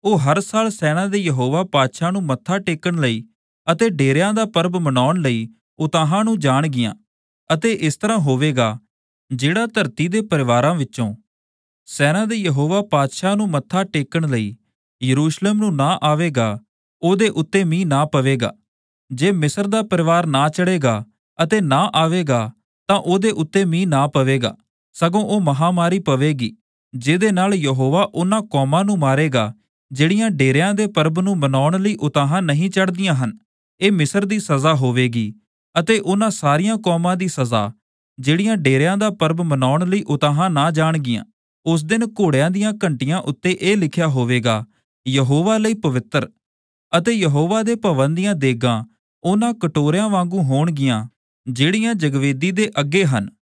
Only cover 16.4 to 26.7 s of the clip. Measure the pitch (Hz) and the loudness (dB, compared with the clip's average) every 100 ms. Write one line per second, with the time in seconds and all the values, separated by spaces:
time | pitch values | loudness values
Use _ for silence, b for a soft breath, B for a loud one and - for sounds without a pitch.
16.4 | 113 104 _ _ _ _ 170 196 220 - | -2 -2 _ _ _ _ 0 2 2 0
17.4 | 160 196 180 165 185 139 151 143 131 131 | 0 0 0 0 2 0 2 2 2 0
18.4 | 113 - _ _ _ _ _ 127 170 190 | -2 -6 _ _ _ _ _ -2 0 2
19.4 | 147 - 202 220 220 175 160 170 170 135 | 0 -2 -2 0 0 0 2 2 2 2
20.4 | 147 151 180 185 131 110 107 _ _ - | 0 0 0 2 0 -2 -6 _ _ -4
21.4 | 165 214 165 135 202 151 160 180 151 123 | 0 2 2 2 2 0 0 0 0 0
22.4 | 110 - _ _ - 196 - 190 220 196 | -2 -8 _ _ -2 0 2 2 2 0
23.4 | 156 196 196 165 190 139 143 143 135 135 | 0 0 2 0 0 2 2 2 2 0
24.4 | 117 - _ _ _ - 170 196 208 208 | -2 -8 _ _ _ -2 0 0 0 0
25.4 | 165 139 170 175 170 190 175 131 147 147 | 0 2 0 2 0 0 0 2 2 0
26.4 | 113 - _ | -4 -8 _